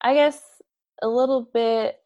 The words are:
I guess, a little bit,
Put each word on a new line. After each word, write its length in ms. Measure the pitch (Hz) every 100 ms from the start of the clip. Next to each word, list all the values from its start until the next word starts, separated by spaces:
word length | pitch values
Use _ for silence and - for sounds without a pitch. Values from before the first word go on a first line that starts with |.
I 120 | 240
guess, 280 | 285 294 294 - _ _ _ _ -
a 60 | 220
little 400 | 240 262 262 233
bit, 440 | 233 226 226 214 -